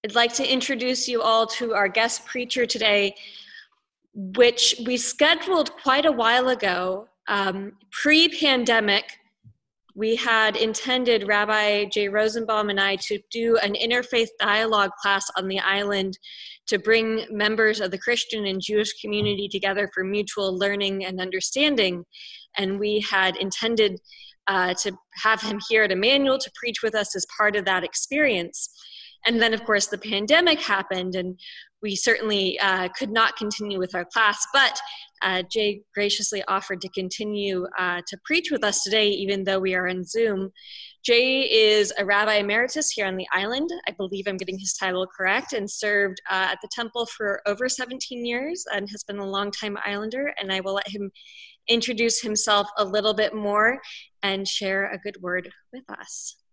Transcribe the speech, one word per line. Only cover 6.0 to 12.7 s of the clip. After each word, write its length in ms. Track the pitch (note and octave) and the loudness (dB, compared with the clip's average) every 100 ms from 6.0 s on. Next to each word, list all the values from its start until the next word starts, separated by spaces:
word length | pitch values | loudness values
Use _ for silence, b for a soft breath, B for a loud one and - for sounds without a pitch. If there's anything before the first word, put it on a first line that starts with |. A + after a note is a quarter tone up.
| D#4 | 4
a 60 | |
while 340 | A#3+ A3+ A#3+ B3+ | 4 4 4 4
ago. 640 | B3 G3 F3+ F#3 F#3+ A3 _ - | 0 0 0 -2 -4 -8 _ -2
Um, 460 | G3+ G3 F#3+ G3 - _ | 0 0 -2 -8 -14 _
pre-pandemic, 1120 | - C#4+ D#4 E4 E4 D4+ B3+ A#3+ A3+ G#3 G3 - - _ _ A2+ _ _ _ _ | -2 4 6 4 2 2 4 4 2 4 0 0 -20 _ _ -20 _ _ _ _
we 220 | - A3 A3+ | -4 0 0
had 400 | A#3 A3+ A3 G#3 | 2 4 2 2
intended, 720 | A3 G#3+ C4 B3+ B3 A3+ G3 | -2 -2 -2 0 4 2 4
Rabbi 560 | G#3 G#3 G#3+ G#3 G#3 G3+ | 2 2 2 2 2 0
Jay 160 | G#3 G3+ | -2 0
Rosenbaum 640 | G#3 G#3+ A3+ A3 G#3+ | 2 0 0 0 0
and 100 | G#3 | 2